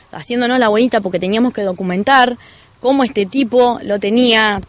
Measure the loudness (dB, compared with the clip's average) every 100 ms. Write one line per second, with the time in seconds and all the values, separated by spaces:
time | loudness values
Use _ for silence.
0 | -20 -16 -6 -2 0 2 2 2 2 0
1 | -4 -4 -2 0 0 -2 -6 -4 -4 -2
2 | 2 4 2 -2 -14 -20 _ _ 0 0
3 | 0 -2 -2 -2 0 2 2 0 -4 -4
4 | 0 2 2 2 2 -2